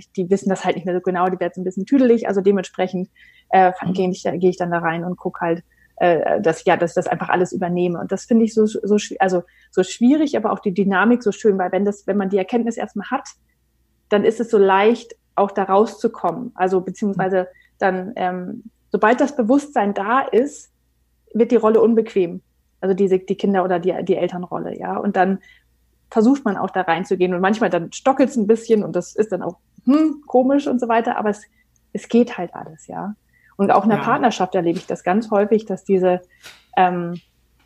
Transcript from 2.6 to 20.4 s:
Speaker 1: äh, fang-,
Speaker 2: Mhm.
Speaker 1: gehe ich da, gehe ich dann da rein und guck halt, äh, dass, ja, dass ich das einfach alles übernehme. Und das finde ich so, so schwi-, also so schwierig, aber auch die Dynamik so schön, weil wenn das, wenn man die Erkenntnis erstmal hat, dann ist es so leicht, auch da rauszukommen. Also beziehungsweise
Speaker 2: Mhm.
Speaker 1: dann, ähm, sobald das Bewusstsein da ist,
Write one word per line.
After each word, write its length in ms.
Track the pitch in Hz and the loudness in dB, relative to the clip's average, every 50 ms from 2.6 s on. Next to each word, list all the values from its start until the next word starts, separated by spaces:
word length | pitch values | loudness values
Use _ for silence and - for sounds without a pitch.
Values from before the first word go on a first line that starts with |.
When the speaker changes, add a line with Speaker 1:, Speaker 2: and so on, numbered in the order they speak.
| 185 - - - 185 180 - 180 185 - _ _ - - _ _ _ _ | 0 -6 -6 -4 -4 -4 -4 -6 -8 -8 _ _ -20 -20 _ _ _ _
Speaker 1:
äh, 220 | - 190 185 180 180 | 4 4 6 4 4
fang-, 180 | - - 175 | 0 -4 -4
Speaker 2:
Mhm. 40 | 180 | -2
Speaker 1:
gehe 160 | 196 185 185 | 0 0 -2
ich 120 | 185 - - | -2 -2 -4
da, 80 | 190 170 | -6 -2
gehe 180 | 175 180 185 | 0 2 0
ich 60 | 180 | 2
dann 160 | - 180 175 175 | 0 -2 -2 -2
da 60 | 170 | -2
rein 260 | 170 165 165 170 170 | -2 -2 -2 -4 -4
und 120 | 180 180 | -6 -8
guck 240 | - - 180 - - | -8 -8 -8 -6 -4
halt, 220 | 180 170 170 175 - _ _ _ _ _ _ - | -2 -2 -2 -4 -6 _ _ _ _ _ _ 0
äh, 420 | - 175 170 151 - - - - | 2 4 4 4 2 0 0 0
dass, 240 | 208 165 160 - - | 2 0 0 0 2
ja, 120 | 185 170 | 2 2
dass 140 | 170 175 170 | 2 2 0
ich 60 | - | -2
das 100 | 185 170 | -2 -2
einfach 220 | - 165 160 175 170 | -2 -2 -4 -2 0
alles 240 | - 175 180 175 - | 0 0 0 -2 -2
übernehme. 480 | - 185 175 175 180 180 180 175 - | -4 -4 -4 -2 0 0 -2 -2 -4
Und 100 | - 185 | -6 -6
das 140 | 196 190 - | -8 -8 -2
finde 200 | - 240 226 226 | 0 2 2 2
ich 80 | 214 220 | 2 2
so, 140 | 220 214 | 0 0
so 300 | 214 214 - - 196 208 208 | 0 -2 -4 -2 0 0 0
schwi-, 220 | - - - - | 0 -4 -4 -2
also 240 | 190 190 185 175 175 _ _ _ _ _ | 0 0 0 0 -4 _ _ _ _ _
so 140 | - 196 185 | -2 -2 -2
schwierig, 520 | - - - 233 247 294 311 311 285 - | -2 -2 2 4 4 4 4 2 0 -2
aber 160 | 220 214 208 202 | -2 -2 -2 -4
auch 60 | - | -4
die 160 | - 208 175 | -4 -4 -2
Dynamik 480 | 208 196 196 196 180 196 226 247 240 240 | 0 0 0 2 2 4 4 2 2 0
so 80 | 208 | -2
schön, 260 | 196 - - 220 196 190 | -4 0 0 0 0 2
weil 120 | 180 180 | 0 -2
wenn 140 | 185 185 202 | 0 0 0
das, 220 | 202 202 - _ - | -2 -2 -4 _ -4
wenn 80 | 196 | -2
man 140 | 202 196 190 | -2 -2 0
die 80 | 196 196 | -2 -2
Erkenntnis 380 | 185 - - 233 240 233 226 | -2 -2 -2 -2 -2 -4 -4
erstmal 300 | - 208 208 - 208 190 - | -6 -8 -10 -10 -10 -8 -6
hat, 180 | - 269 - - - _ _ _ _ _ _ _ _ _ _ _ _ _ _ _ | -8 -8 -8 -10 -18 _ _ _ _ _ _ _ _ _ _ _ _ _ _ _
dann 160 | 208 202 - | 0 2 2
ist 160 | - 220 - | 2 0 0
es 100 | 233 220 | -2 0
so 80 | - 208 | 2 4
leicht, 560 | 196 190 190 190 202 220 240 240 - - - - _ _ _ | 4 4 4 4 4 4 2 0 -2 -10 -20 -20 _ _ _
auch 160 | - 202 196 196 | -2 -2 0 0
da 100 | 208 190 | -4 -2
rauszukommen. 880 | 185 190 196 220 233 - - - 220 - - - 175 160 160 - - - | 2 2 2 2 2 0 -4 -4 -4 -4 -4 -4 -4 -4 -4 -8 -12 -6
Also 240 | - 180 185 190 185 | -4 -2 0 0 0
beziehungsweise 640 | 180 196 185 - 220 202 196 190 190 185 196 185 180 | -2 -4 -6 -6 -4 -4 -2 -2 -2 0 0 -2 -2
Speaker 2:
Mhm. 40 | 180 - _ _ _ _ _ | -4 -8 _ _ _ _ _
Speaker 1:
dann, 340 | 208 190 185 185 185 190 - | -2 -2 -2 -2 -6 -8 -6
ähm, 460 | - 185 180 180 180 180 180 214 - - - - _ _ _ | -6 -4 -4 -4 -6 -8 -10 -12 -14 -16 -18 -20 _ _ _
sobald 300 | - 196 214 220 247 - | -2 0 2 2 2 2
das 160 | 294 269 - | 0 0 -2
Bewusstsein 560 | - 233 202 269 285 285 - - 240 208 202 196 | -2 0 0 0 0 0 -2 -4 -2 -2 -2 -2
da 280 | 202 196 208 240 269 | -4 -4 -2 -2 -2
ist, 500 | 269 - - 214 | -2 0 0 0